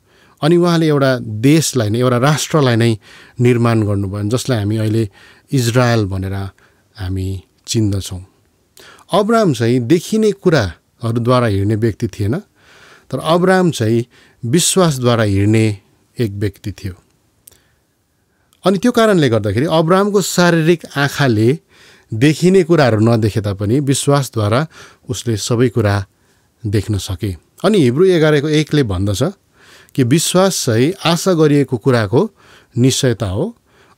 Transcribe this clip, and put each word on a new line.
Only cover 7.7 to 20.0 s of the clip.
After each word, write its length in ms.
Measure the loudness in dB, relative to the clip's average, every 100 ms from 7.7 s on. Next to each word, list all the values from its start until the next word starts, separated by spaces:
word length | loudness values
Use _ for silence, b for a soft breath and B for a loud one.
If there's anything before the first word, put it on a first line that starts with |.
| -2 -2 -2 -6 -14 -16 _ _ _ _ _ B B B
अब्राहम 400 | -2 2 2 2
चाहिँ 260 | 0 0 0
देखिने 520 | 2 0 0 0 0
कुराहरूद्वारा 1160 | 0 0 0 0 -6 _ _ -4 -2 0 2 2
हिँड्ने 280 | 0 0 0
व्यक्ति 320 | -2 -2 -8
थिएन, 280 | -4 -4 -4 -8 _ b b b b b
तर 80 | -8
अब्राहम 520 | 0 0 2 2 2
चाहिँ 340 | 0 0 0 -2 b b b -2
विश्वासद्वारा 800 | 0 0 2 0 2 0 2
हिँड्ने 540 | 2 2 2 2 2 -2 _ _ _ -6
एक 120 | -6
व्यक्ति 400 | -4 -8 -8 -14
थियो। 220 | -12 -12 -14 _ _ _ _ _ b b b b _ _ _ _ _ _ _ -2
अनि 100 | 0
त्यो 140 | 0
कारणले 380 | 2 2 2 2
गर्दाखेरि 360 | 0 -2 -2 0
अब्राहमको 560 | 0 2 2